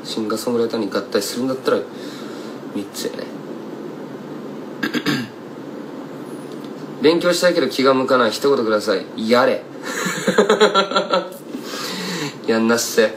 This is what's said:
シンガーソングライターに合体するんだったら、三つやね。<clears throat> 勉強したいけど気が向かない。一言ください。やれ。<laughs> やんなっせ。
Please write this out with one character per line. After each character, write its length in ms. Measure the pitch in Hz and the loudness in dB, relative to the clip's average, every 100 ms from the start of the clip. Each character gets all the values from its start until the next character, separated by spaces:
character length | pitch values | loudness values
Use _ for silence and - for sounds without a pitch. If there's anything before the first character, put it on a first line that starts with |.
シ 160 | - - | -6 -4
ン 80 | 107 | -2
ガ 80 | 113 | -2
ー 20 | |
ソ 120 | - | 0
ン 20 | |
グ 60 | 120 | 2
ラ 60 | 113 | 2
イ 20 | |
タ 80 | 117 | 0
ー 40 | |
に 100 | 101 | -2
合 100 | 104 | -2
体 200 | - 107 | 0 -2
す 160 | 101 120 | 0 -2
る 60 | |
ん 40 | 131 | -2
だ 60 | |
っ 20 | 131 | 0
た 140 | - | 2
ら、 80 | - - - - - - - - - - | 2 0 -10 -10 -10 -10 -10 -10 -12 -8
三 100 | - - | -8 -6
つ 140 | - - | -6 -6
や 60 | - | -6
ね。 80 | - - - - - - - - - - - - - - - - - - - - - - - - - - - - - - - - - - - - - - | -8 -10 -10 -10 -10 -10 -10 -10 -10 -12 -10 -10 -10 -10 -10 -6 -4 -2 -2 -2 -4 -10 -14 -14 -12 -12 -12 -12 -12 -12 -12 -12 -12 -12 -12 -12 -12 2
<clears throat> 20 | |
勉 180 | 143 170 | 4 4
強 120 | 180 | 2
し 80 | 175 | 4
た 80 | 180 | 4
い 40 | |
け 60 | 170 | 4
ど 80 | 131 | 2
気 140 | - | 4
が 120 | 131 | 4
向 120 | 131 127 | 6 4
か 120 | 127 | 4
な 100 | 117 | 4
い。 20 | |
一 240 | 104 139 | 4 4
言 100 | 135 | 4
く 60 | 110 | 4
だ 100 | 107 | 2
さ 160 | 101 95 | 2 0
い。 80 | - - 110 | -2 -4 4
や 140 | 120 131 | 6 6
れ。 180 | 110 - | 2 -4
<laughs> 60 | - - - - - - - 196 208 269 196 190 196 - 185 - - - - - - - 185 185 175 143 139 - | -12 -8 -4 -4 -2 2 4 6 6 6 6 4 0 2 0 -2 -12 -12 -12 -10 -8 -6 -6 -6 -4 -6 -4 0
や 120 | 113 | 4
ん 100 | 113 | 4
な 80 | 117 | 4
っ 20 | |
せ。 360 | - - 107 | 4 4 4